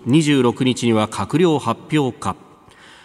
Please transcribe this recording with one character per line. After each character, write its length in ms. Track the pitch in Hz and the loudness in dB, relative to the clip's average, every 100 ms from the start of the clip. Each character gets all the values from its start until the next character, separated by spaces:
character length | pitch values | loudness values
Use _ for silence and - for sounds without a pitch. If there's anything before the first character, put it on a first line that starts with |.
二 200 | 117 156 | 0 2
十 180 | 147 143 | 4 2
六 220 | 120 110 | 2 0
日 180 | 127 117 | -2 0
に 120 | 117 | 0
は 120 | 110 107 | 0 0
閣 320 | - 98 147 | -4 -4 0
僚 220 | 180 147 | 2 0
発 360 | 117 113 - 151 | -2 -6 -4 -2
表 140 | 131 - | -2 -6
か。 160 | 98 90 - - _ - - - | -10 -10 -16 -20 _ -20 -20 -20